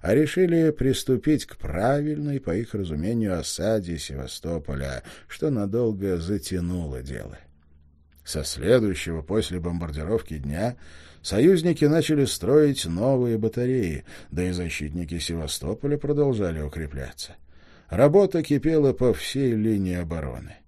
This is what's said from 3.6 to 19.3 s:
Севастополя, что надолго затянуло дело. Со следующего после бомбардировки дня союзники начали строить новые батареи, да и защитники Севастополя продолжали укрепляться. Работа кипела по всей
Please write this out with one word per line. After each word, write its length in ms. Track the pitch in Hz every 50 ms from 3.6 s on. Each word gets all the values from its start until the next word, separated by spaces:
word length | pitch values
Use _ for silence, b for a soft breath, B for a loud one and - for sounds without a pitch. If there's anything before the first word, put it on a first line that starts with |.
| 82 107 113 107 92 87 82
Севастополя, 1040 | 76 - - 67 67 65 60 - - - 82 85 80 - - 71 67 67 67 65 64 B B B B B
что 220 | B - - 156 156
надолго 680 | 139 110 104 101 101 117 123 113 107 95 98 98 92
затянуло 840 | 85 80 90 104 95 - - 92 90 85 87 90 87 82 73 64 64
дело. 360 | 62 67 65 53 - 55 53 - - - _ _ _ _ - - - - _ _ _ _ _ _ _
Со 220 | - - 80 71
следующего 760 | - - - 64 92 123 127 110 101 92 - - 90 82 80
после 380 | 76 - 95 110 104 - 90 90
бомбардировки 760 | 82 87 85 85 85 80 73 76 78 87 113 110 - - 80 73
дня 380 | 65 69 73 85 104 123 131 B B B B B B B B B
союзники 640 | B - 95 104 131 180 196 160 160 175 156 - 151
начали 400 | 147 151 165 151 - 156 147 139
строить 600 | 113 - - - 101 135 151 151 143 135 - -
новые 520 | 82 82 90 110 131 135 127 123 120 113
батареи, 680 | 110 107 110 - 123 123 127 131 127 104 85 76 67 - B B B B B
да 120 | - 80 90
и 80 | 90
защитники 680 | 90 90 87 82 - - 76 78 76 87 87 78 85 85
Севастополя 760 | - - 82 82 78 76 - - - 73 107 - - 139 147
продолжали 600 | 139 - 147 147 143 147 139 127 107 101 87 82 78
укрепляться. 760 | 73 73 - 82 80 71 71 67 65 - - - - - - - - b b b b b b b b
Работа 540 | b 85 98 131 147 151 202 202 190 190 170
кипела 520 | 151 - 147 139 - 156 160 156 147 135 120
по 200 | - 123 123 107
всей 400 | - - -